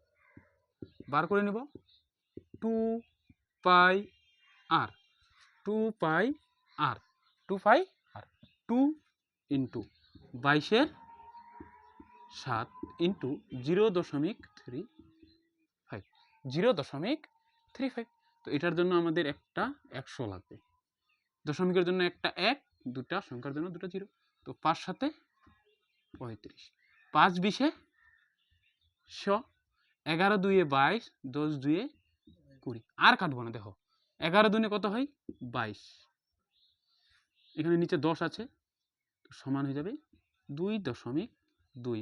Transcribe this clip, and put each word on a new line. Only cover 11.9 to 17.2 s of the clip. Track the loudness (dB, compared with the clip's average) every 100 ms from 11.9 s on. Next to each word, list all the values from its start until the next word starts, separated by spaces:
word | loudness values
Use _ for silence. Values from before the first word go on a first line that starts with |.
| -20 -20 -20 -20 -12
সাত | -6 -4 -6 -12 -14 -2 -2
into | -2 -4 -6 -10 -8 0
জিরো | 2 4 2
দশমিক | -2 -2 -2 -4 -14 -20
থ্রি | -12 -12 -12 _ -20 _ -20 _ _ _ _ _ _
ফাইভ, | -16 -16 _ _ _
জিরো | -8 0 2 2
দশমিক | -2 -6 -4 -6